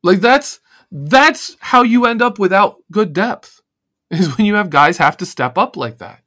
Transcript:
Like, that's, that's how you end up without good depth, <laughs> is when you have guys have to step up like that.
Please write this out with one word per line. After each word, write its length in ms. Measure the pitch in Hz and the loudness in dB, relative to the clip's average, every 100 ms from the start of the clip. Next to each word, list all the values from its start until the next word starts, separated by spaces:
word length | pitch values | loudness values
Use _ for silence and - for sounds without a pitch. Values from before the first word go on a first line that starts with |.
Like, 160 | 175 190 | 2 2
that's, 400 | 226 269 - - _ _ _ | 2 2 0 -16 _ _ _
that's 640 | 143 147 262 302 320 - - | -14 0 2 2 0 -14 -16
how 240 | - 254 | 0 2
you 220 | 247 240 240 | 4 2 2
end 160 | 233 | 0
up 160 | 240 208 | -2 0
without 460 | 185 196 208 - _ | 0 2 0 -2 _
good 220 | 190 202 | -2 -2
depth, 480 | 151 220 - - _ _ _ _ | -2 -4 -6 -14 _ _ _ _
<laughs> 260 | _ _ | _ _
is 260 | 165 170 127 | -2 -2 0
when 80 | 208 | 0
you 100 | 208 | 0
have 140 | 196 | 0
guys 280 | 143 147 175 | 2 2 2
have 200 | 147 - | -2 -2
to 80 | 180 | -12
step 320 | - 123 180 | -6 -4 -2
up 200 | 233 180 | -4 -4
like 220 | 120 113 | -10 -10
that. 240 | 95 - | -20 -20